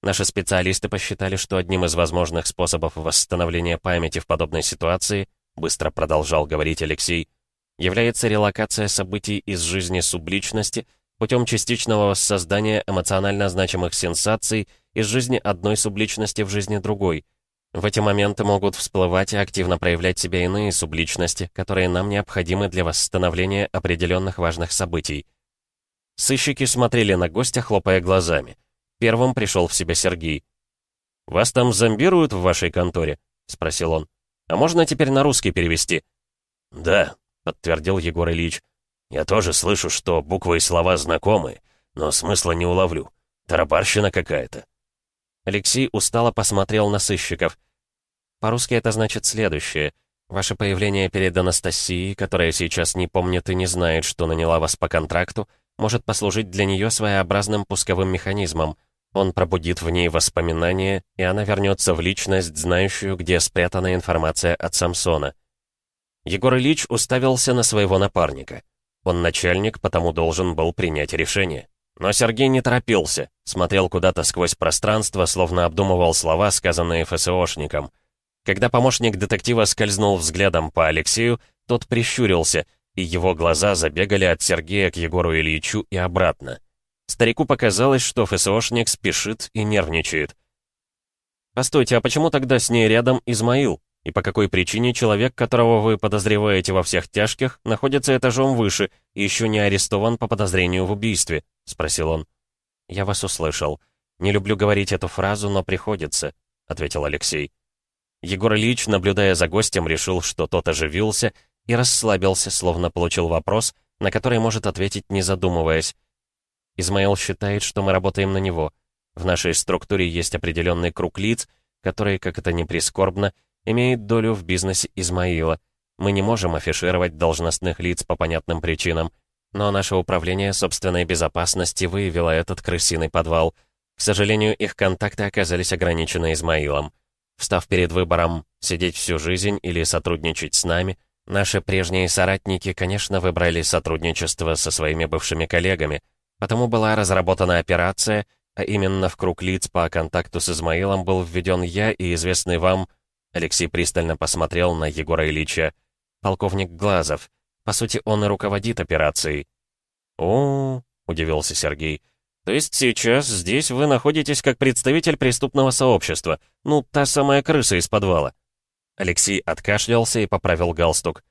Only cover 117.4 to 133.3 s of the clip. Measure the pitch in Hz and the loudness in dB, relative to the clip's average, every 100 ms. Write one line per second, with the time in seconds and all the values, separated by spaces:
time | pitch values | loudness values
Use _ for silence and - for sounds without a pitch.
117.4 | 101 101 - - 98 95 92 92 95 95 | -4 -4 -4 -2 2 2 0 0 0 0
118.4 | 95 82 76 _ _ _ _ - 87 87 | -2 -2 -4 _ _ _ _ -8 -2 0
119.4 | 90 80 - 90 - 98 87 85 85 85 | 0 -2 0 -2 0 -2 0 -2 -4 -4
120.4 | 87 80 87 85 87 - 87 - 101 117 | -4 -2 0 0 -2 -2 -6 -2 -2 -2
121.4 | - _ _ _ 92 - 104 95 92 87 | -6 _ _ _ -6 -2 -2 -2 -4 -4
122.4 | 90 85 80 85 - - 95 92 101 - | -2 -2 -2 -2 -4 0 0 2 -2 -2
123.4 | _ _ - 113 127 123 104 113 110 107 | _ _ -2 0 2 0 0 0 0 -2
124.4 | 85 92 95 92 - - 87 90 90 85 | -2 -2 0 -2 -4 -6 -4 0 0 0
125.4 | 80 80 _ _ _ _ 101 98 98 113 | 0 -2 _ _ _ _ 0 2 2 0
126.4 | 92 80 82 73 87 90 90 80 82 80 | 0 -2 -2 -2 0 0 0 0 0 2
127.4 | 82 - 90 82 90 85 - 87 85 82 | -2 -2 -4 -2 -4 -4 -4 -4 -2 -2
128.4 | - 82 85 80 87 82 82 _ _ _ | -2 -4 -2 -2 -2 -2 -4 _ _ _
129.4 | _ 98 104 98 95 95 87 92 82 92 | _ -2 0 0 0 0 0 0 0 -2
130.4 | 98 95 95 - 95 90 87 85 80 - | -2 -2 -2 -2 -2 0 0 0 0 0
131.4 | 85 95 87 - 92 95 98 85 85 82 | -2 -2 -2 -2 -4 -2 -2 0 0 0
132.4 | 82 90 - 87 - 82 80 87 80 | -2 -6 -4 -2 0 0 0 -2 0